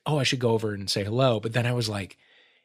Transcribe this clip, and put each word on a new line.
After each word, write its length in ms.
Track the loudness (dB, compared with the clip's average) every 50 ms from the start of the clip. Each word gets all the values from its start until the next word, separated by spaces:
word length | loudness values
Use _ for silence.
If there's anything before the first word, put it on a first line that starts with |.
| -2
"Oh, 120 | 0 0 2
I 40 |
should 160 | 2 0 0 2
go 120 | 2 2
over 220 | 2 2 0 -2 -4
and 140 | -4 -4 -4
say 140 | -2 -2 -2
hello." 360 | -2 0 2 4 4 2 2
But 120 | -2 -2 -2
then 120 | 0 0
I 60 | 0
was 160 | 0 -2 -2 -2
like, 280 | -4 -4 -6 -8 -12 _ _ _ _ _ _ _ _ _